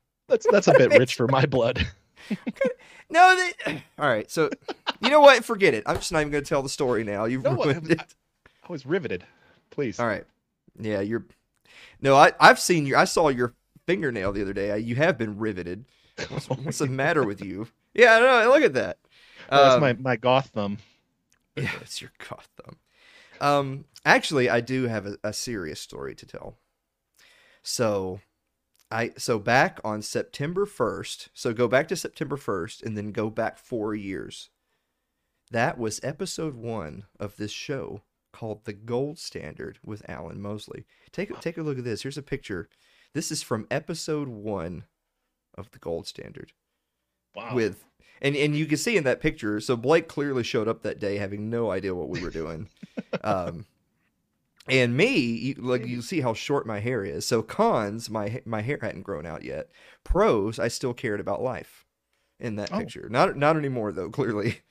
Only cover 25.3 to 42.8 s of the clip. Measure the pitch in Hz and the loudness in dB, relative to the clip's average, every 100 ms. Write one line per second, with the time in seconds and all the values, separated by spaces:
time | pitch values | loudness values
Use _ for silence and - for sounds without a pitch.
25.3 | 104 - 110 78 71 - 65 69 - - | -8 -8 -8 -8 -10 -14 -12 -12 -12 -16
26.3 | - - - _ _ _ _ _ _ _ | -16 -16 -18 _ _ _ _ _ _ _
27.3 | _ _ _ - - 113 101 92 95 - | _ _ _ -8 -2 0 0 -2 -8 -14
28.3 | _ _ _ _ _ - 113 117 - - | _ _ _ _ _ -8 -4 -4 -4 -2
29.3 | 113 104 123 175 - 107 107 104 117 - | -2 4 4 4 0 -8 -8 -6 -6 -6
30.3 | - 143 180 202 - 110 92 107 - - | -8 -6 -4 -4 -2 -2 -2 -8 -12 -16
31.3 | - 123 113 120 127 151 180 - - 143 | -8 -4 0 2 2 0 -4 -8 -8 -8
32.3 | 139 - 98 85 - 113 107 104 98 110 | -8 -6 -6 -6 -10 -8 -8 -6 -4 -4
33.3 | 110 110 - - 117 107 107 98 87 50 | -2 -4 -6 -10 -6 -4 -4 -6 -8 -10
34.3 | - - _ _ _ _ _ _ _ _ | -14 -20 _ _ _ _ _ _ _ _
35.3 | _ _ 113 123 - 110 - 123 156 190 | _ _ -2 -2 -2 -6 -6 -8 -8 -8
36.3 | - 160 120 117 110 78 80 107 - 101 | -6 -8 -8 -8 -8 -8 -12 -18 -12 -12
37.3 | - 104 - - 135 73 104 _ _ _ | -8 -10 -8 -8 -8 -8 -12 _ _ _
38.3 | - 113 107 - 101 113 120 143 160 - | -14 -10 -10 -12 -14 -6 -4 -4 -8 -14
39.3 | - 78 - - - - 104 - 71 85 | -12 -12 -12 -14 -14 -14 -14 -12 -12 -12
40.3 | 87 101 104 - - - _ _ - 196 | -10 -10 -10 -12 -18 -20 _ _ -10 -10
41.3 | - 165 170 156 127 120 104 135 143 135 | -8 -10 -8 -6 -6 -6 -6 -8 -12 -8
42.3 | 135 - 92 82 _ | -10 -8 -10 -10 _